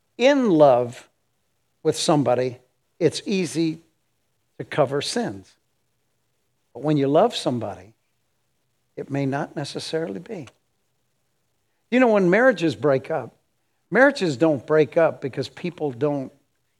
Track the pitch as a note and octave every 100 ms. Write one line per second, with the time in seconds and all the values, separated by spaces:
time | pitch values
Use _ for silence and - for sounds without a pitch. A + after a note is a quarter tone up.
0 | _ - B3 C#4+ A#3+ D#3 C#3+ B2 B2 B2
1 | - _ _ _ _ _ _ _ D#3+ D3+
2 | - D3+ B2 B2 B2+ A#2+ _ _ _ _
3 | D#3+ - - G3 E3 D3+ E3 D#3+ _ _
4 | _ _ _ _ _ - B2+ - C3+ C#3
5 | - A#3+ G#3 G2 - _ _ _ _ _
6 | _ _ _ _ _ _ _ A#2+ C#3+ D3+
7 | C3+ D3+ A#3 - D#3 B2 G#2 F2+ F#2+ _
8 | _ _ _ _ _ _ _ _ _ -
9 | - C#3 C#3 C#3 D#3 - C#3+ D3+ - D#3+
10 | E3+ F#3+ F3 G#3 A#2 _ _ _ _ _
11 | _ _ _ _ _ _ _ _ _ A#3+
12 | B3+ G#3+ F3+ G3+ B3+ F#3 E3 G#2 C#3+ C3+
13 | - D#3 A2+ - _ _ _ _ _ G3
14 | C#4 C#4 F3+ B2 E3 C#3 - D#3 D3 -
15 | D#3+ - C3+ C#3 C3 - F3 - D3+ A#2+
16 | D3 C#3+ C3 - _ _ _ _